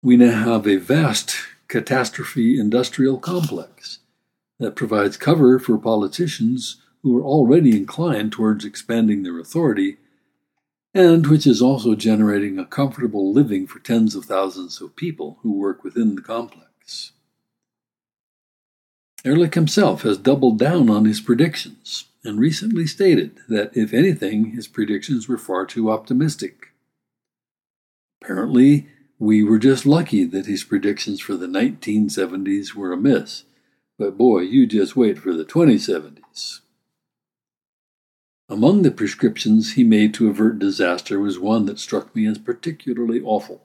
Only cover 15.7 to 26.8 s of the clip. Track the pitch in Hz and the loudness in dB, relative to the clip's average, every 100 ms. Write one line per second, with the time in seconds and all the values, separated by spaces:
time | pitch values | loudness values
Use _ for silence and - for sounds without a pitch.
15.7 | 95 - 120 113 95 - 117 117 _ _ | -6 -10 -2 -2 -4 -10 -10 -10 _ _
16.7 | _ _ - - _ _ _ _ _ _ | _ _ -18 -18 _ _ _ _ _ _
17.7 | _ _ _ _ _ _ _ _ _ _ | _ _ _ _ _ _ _ _ _ _
18.7 | _ _ _ _ - 127 151 170 175 156 | _ _ _ _ -10 -2 2 2 2 0
19.7 | - 185 95 120 98 - 139 131 110 139 | 2 2 2 -2 0 2 4 2 2 0
20.7 | 175 120 107 107 107 - 120 165 - - | 2 4 4 2 0 -2 0 0 -2 -14
21.7 | - - - - _ 117 104 143 156 214 | -18 -16 -16 -16 _ -10 -2 0 0 -4
22.7 | 190 160 - 196 160 - _ - 107 104 | -2 -4 0 2 2 0 _ -6 -4 -4
23.7 | - 107 113 185 156 98 107 110 117 107 | -2 -2 2 2 0 -4 -2 -2 -4 -12
24.7 | - 107 101 - 127 113 117 - 92 95 | -6 -4 -4 -4 -6 -4 -8 -4 -6 -6
25.7 | - 110 107 - 123 156 147 95 _ - | -4 -2 -2 -2 0 0 -4 -12 _ -20
26.7 | _ | _